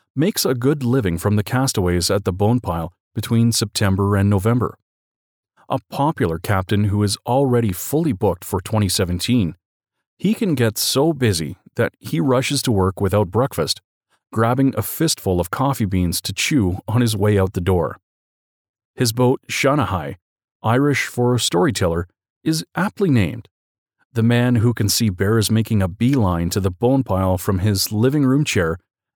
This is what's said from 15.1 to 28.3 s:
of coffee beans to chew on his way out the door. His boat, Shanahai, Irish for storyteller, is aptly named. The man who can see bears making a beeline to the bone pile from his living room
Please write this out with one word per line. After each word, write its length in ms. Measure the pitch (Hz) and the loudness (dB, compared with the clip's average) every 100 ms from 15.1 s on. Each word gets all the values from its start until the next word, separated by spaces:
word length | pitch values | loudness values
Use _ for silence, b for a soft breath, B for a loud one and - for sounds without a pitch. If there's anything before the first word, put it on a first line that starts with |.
| - 98 90 | -2 -2 0
of 100 | 87 | -2
coffee 340 | - 135 135 | -2 -2 -2
beans 360 | 101 95 87 - | -2 0 0 -2
to 120 | - | -6
chew 480 | 95 - 151 92 92 - | -6 0 2 0 -2 -2
on 120 | 117 | 0
his 160 | 120 107 | 0 0
way 220 | 104 101 | 2 2
out 140 | 95 | 2
the 80 | 95 | -2
door. 380 | 90 90 67 - _ _ _ _ _ _ _ _ _ - | 0 0 0 -6 _ _ _ _ _ _ _ _ _ -2
His 160 | 120 | -2
boat, 280 | 117 123 135 - | 2 2 0 -4
Shanahai, 680 | - 135 151 95 92 71 - _ _ _ _ | 0 2 2 0 -2 -6 -12 _ _ _ _
Irish 440 | 110 123 143 135 - | 0 2 2 0 -2
for 320 | - 123 123 | -2 0 0
storyteller, 680 | - 170 175 107 87 82 87 _ _ _ | 0 0 0 0 0 -2 -6 _ _ _
is 220 | 156 160 - | -4 -4 -4
aptly 340 | - 196 - 190 | -4 -4 0 2
named. 400 | 123 85 113 - _ _ _ _ _ _ | 2 2 -4 -16 _ _ _ _ _ _
The 120 | 117 | 0
man 320 | 113 120 123 120 | 2 2 2 2
who 180 | 117 | 2
can 140 | 113 104 | 2 -2
see 200 | - 110 | 0 -2
bears 420 | 92 98 113 101 | 0 0 0 2
making 300 | 110 113 107 | 0 0 0
a 80 | 92 | -2
beeline 640 | 98 120 139 98 85 85 | 0 0 2 0 0 -2
to 100 | 101 | -2
the 120 | 95 | -2
bone 320 | 90 120 135 | 0 0 0
pile 340 | 120 92 95 90 | 0 0 0 0
from 220 | - 95 | -2 0
his 320 | 107 95 - | 0 0 -2
living 340 | 107 123 151 | 0 2 2
room 180 | 131 | 2